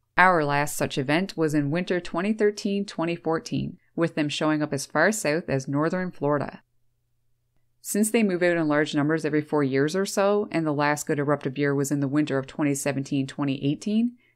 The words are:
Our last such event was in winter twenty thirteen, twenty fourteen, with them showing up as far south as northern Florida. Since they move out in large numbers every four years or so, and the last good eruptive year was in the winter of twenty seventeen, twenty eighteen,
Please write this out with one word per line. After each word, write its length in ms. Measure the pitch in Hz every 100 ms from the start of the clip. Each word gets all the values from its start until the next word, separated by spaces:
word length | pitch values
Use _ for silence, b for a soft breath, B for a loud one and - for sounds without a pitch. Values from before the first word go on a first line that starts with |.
| _ -
Our 280 | 185 175
last 320 | 147 143 147 -
such 220 | 139 -
event 380 | 135 156 196 -
was 180 | 160
in 160 | 151 143
winter 300 | 170 180 180
twenty 320 | 175 170 196
thirteen, 520 | 214 208 208 202 202
twenty 300 | 202 - 165
fourteen, 640 | 170 160 160 160 139 139 - b
with 200 | - 165
them 140 | 165 151
showing 340 | - 156 151
up 100 | 147
as 140 | 143 -
far 260 | 151 175
south 360 | 214 151 156 -
as 200 | 135 135
northern 420 | 139 156 185 180
Florida. 520 | - 143 147 - - _ _ _ _ _ _ _ _ _ _ _ _
Since 300 | - 202 214
they 140 | 233
move 180 | 208 175
out 140 | 175 170
in 100 | 156
large 280 | 147 151
numbers 300 | 151 143 160
every 180 | 151 151
four 200 | 147 151
years 320 | 139 135 147
or 100 | 185
so, 440 | 196 - 196 208 214
and 160 | 165 156
the 60 |
last 340 | 143 147 147 -
good 140 | 147
eruptive 360 | 143 143 147 135
year 180 | 143
was 180 | 139 139
in 80 | 147
the 80 | 139
winter 300 | 147 151 135
of 80 | 131
twenty 280 | - 147
seventeen, 520 | 139 143 139 135 143 131
twenty 360 | - 143 135
eighteen, 520 | 139 151 - 214 240 - b